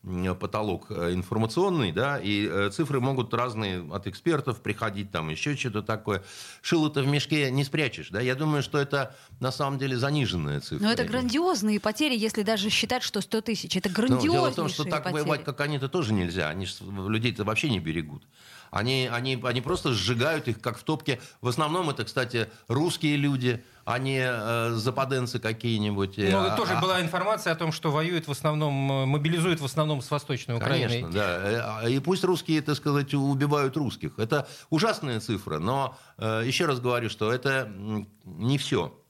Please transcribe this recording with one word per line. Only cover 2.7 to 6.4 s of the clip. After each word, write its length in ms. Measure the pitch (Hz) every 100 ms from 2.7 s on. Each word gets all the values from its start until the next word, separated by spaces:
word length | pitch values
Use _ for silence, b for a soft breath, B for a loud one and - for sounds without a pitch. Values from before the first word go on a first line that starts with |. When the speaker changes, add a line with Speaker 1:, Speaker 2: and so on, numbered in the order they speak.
Speaker 1:
цифры 280 | 98 147 139
могут 320 | 127 135 120
разные 520 | 117 123 110 104 90 82
от 160 | 92 95
экспертов 520 | - - 156 135 113
приходить, 520 | 110 104 110 101 98
там 160 | 85 78
ещё 280 | 78 151 143
что-то 260 | 127 101
такое. 420 | 104 110 - 95 B B